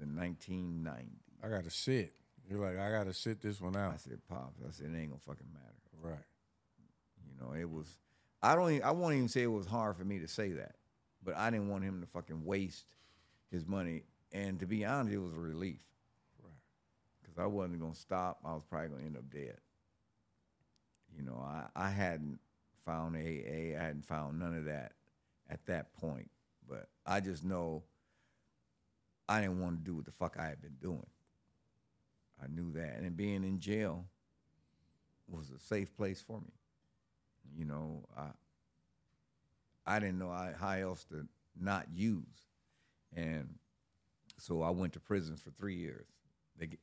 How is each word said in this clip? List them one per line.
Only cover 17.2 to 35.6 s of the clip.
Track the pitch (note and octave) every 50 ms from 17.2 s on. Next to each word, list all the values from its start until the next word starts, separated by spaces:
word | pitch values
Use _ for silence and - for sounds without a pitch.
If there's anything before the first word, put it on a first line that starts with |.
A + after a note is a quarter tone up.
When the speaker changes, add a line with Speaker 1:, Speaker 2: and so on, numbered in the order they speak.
| -
Speaker 1:
'Cause | - D#2 E2+
I | F#2
wasn't | G2+ G2+ G2+ F2+ F2 F2 E2
gonna | E2 D#2+ D#2
stop. | - - - F#2+ F#2 F2+ F2+ - - -
I | D#2+ D#2+
was | D2+ - -
probably | - D#2 D#2+ D#2
gonna | C#2+ C2 D2
end | D#2 C#2+
up | B1 B1+ C2+
dead. | C2+ C#2+ C2+ A#1 G1+ - _ _ _ _ _ _ _ _ _ _ _ _ _ _ _ _ _ _ _ _ _ _ _ _ _ _ _ _ _ - -
You | D2 C#2
know, | B1+ A#1
I, | B1 C2 C#2+ D2+ D#2+ A#1 - -
I | D#2+ F#2+ G2
hadn't | G2 G2+ F#2+ F2+ E2 D#2 D2+ D2 B1+ - _ _ _ _ _ _ _ - -
found | E2+ E2 E2 E2 E2 E2
A | D#2
A. | D#2 E2 D#2+ C#2 G1+ A#1 D#2+ D#2+ E2 E2 D2
I | D#2+ E2
hadn't | D#2 D2 D2 -
found | - D#2+ D#2 D2 C#2+ D#2 E2
none | F2+ E2+ E2+
of | E2 D2+
that | D2+ D2+ C#2+ A#1 - - _ _ _ _ _ _ _ _ _ _ -
at | D#2 - -
that | - F2 D#2 - - -
point. | - - D#2+ C#2 A#1 - - _ _ _ _ _ _ -
But | C2+ C2+ G1+ - - _ _ -
I | - F#2+ G2+
just | F#2+ G2 F2 C#2+ E2+
know | F#2+ F#2 F2 E2+ E2 D#2+ D2+ - - _ _ _ _ _ _ _ _ _ _ _ _ _ _ _ _ _ _ _ _ _ _ _ _ _ _ -
I | - G#2+ G#2+
didn't | G2+ F#2+ F2+ F#2
wanna | F#2 F2 E2+
do | E2 D#2+ F#2 E2+
what | D2+ -
the | D2
fuck | - - F2+ E2+ - -
I | E2
had | D#2 C#2+ -
been | C#2+ D2 C#2 C2
doing. | - F#2 E2 A#1+ - - - _ _ _ _ _ _ _ _ _ _ _ _ _ _ _ _ _ _ _ _ _ _ _ _ -
I | C#2
knew | C2+ D#2 E2 F2 E2+ D2+
that. | E2 E2 C#2 A1+ A#1+
And | F2+ F2+ E2+
being | F2 G2+ G#2 G2+ G2 F#2+
in | F#2+ G2 F2
jail | F2 G2+ G#2+ A2 G#2+ F#2 E2 F2 F2+ F#2 _ _ _ _ _ _ _ _ _ _ _ _ _ _ _ _ _ _ _ _ _ _ _
was | - F2 D#2+ D2 C2+
a | C2
safe | C#2